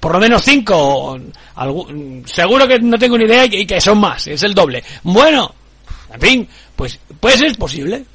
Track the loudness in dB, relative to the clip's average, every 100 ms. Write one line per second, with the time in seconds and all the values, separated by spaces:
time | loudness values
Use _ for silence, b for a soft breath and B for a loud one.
0 | 0 2 2 2 2 0 2 0 2 0
1 | -4 -12 -16 -20 b -10 -8 -8 -10 -14
2 | -14 -16 -12 -4 2 4 4 2 2 2
3 | 2 2 2 4 2 0 -4 -2 2 2
4 | 2 -2 -10 -4 -2 0 0 -2 -10 B
5 | -2 2 4 2 -2 -10 _ _ -20 B
6 | B -2 0 2 -2 b b -10 -10 -10
7 | -20 -6 0 2 0 -2 -8 -8 -8 -8
8 | -12